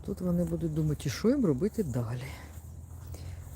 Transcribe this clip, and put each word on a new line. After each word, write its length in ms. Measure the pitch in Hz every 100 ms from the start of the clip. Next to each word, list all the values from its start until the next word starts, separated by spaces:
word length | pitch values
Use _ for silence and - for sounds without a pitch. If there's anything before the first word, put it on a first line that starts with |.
| -
тут 140 | 196
вони 240 | 180 175
будуть 300 | 170 170 165
думати, 280 | 151 156 143 147
і 40 |
що 180 | - 208
їм 180 | 285 208
робити 360 | 131 196 -
далі. 420 | 170 123 113 123 135 - - - - - - - - - - - -